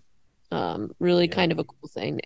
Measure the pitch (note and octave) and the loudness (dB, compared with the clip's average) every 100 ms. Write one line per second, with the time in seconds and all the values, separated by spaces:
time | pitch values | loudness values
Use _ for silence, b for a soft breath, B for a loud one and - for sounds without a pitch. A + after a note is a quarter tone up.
0 | _ _ _ _ - D#3 F2+ E2+ G#2 - | _ _ _ _ -8 -4 -4 -4 -6 -2
1 | F3 F3 F3 E3+ F3 D#3+ D#3+ - - - | 2 4 4 2 2 0 -4 -10 -14 -8
2 | - D#3 | -6 -6